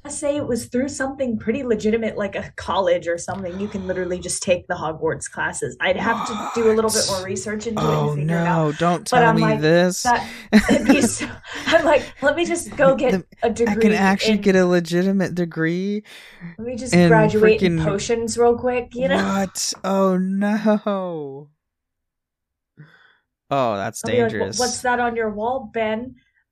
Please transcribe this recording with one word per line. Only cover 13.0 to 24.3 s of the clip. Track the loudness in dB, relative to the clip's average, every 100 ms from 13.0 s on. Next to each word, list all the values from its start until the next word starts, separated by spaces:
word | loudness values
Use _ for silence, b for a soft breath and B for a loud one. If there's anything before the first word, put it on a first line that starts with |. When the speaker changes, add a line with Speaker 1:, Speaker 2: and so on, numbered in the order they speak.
| 2
Speaker 2:
The, | 0 -2 -4
Speaker 1:
a | -2
degree | 0 0
Speaker 2:
I | 4
can | 4
actually | 4 2 2 2 2
Speaker 1:
in, |
Speaker 2:
get | 4 4
a | 4
legitimate | 2 2 0 2 2 0 -2
degree | -4 -2 -2 -2 -4 -6 -8 B B B -18 B
Speaker 1:
let | -10
me |
just | -8 0
Speaker 2:
in | 4 6
Speaker 1:
graduate | 6 4 6 4 6
in | 2 2
Speaker 2:
freaking |
Speaker 1:
potions | 0 -2 -2 -2 -2 2
real | 2 2
quick," | 0 -4 -4 -4
you | 0
know? | 0
Speaker 2:
What? | 0 -2 -2 -4 -8 -6
Oh, | -2 2 2 2
no. | 0 0 0 0 2 2 0 -4 -4 -8 -10 -12 -18 _ _ _ _ _ _ _ _ _ _ _ _ -20 -20 b b b b _ -4
Oh, | 0 0 0
that's | -4 -6
Speaker 1:
I'll | -2
be | 0
like, | 0